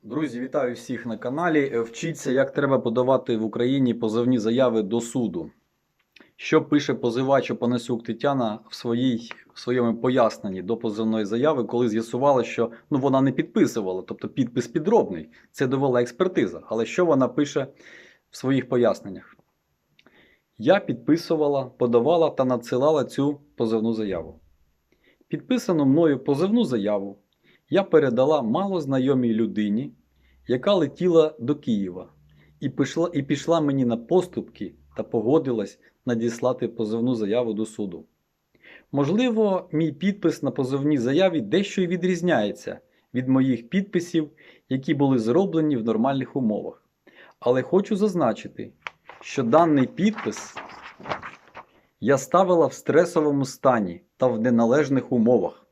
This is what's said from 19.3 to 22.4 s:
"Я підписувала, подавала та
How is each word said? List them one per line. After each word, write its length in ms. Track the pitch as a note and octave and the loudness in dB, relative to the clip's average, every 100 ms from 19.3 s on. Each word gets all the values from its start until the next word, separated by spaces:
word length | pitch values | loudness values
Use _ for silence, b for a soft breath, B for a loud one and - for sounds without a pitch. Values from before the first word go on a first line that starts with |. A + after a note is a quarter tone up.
| _ _ _ _ _ _ _ _ b b b b _ | _ _ _ _ _ _ _ _ b b b b _
"Я 220 | G#2+ G3 | 2 2
підписувала, 840 | G3+ A#2 - D#3+ - D#3+ D3 C#3 C3 | 2 -6 0 0 2 0 0 0 -4
подавала 640 | _ B2 A#2 B2 E3+ D#3 | _ 2 4 4 4 2
та 160 | - | 2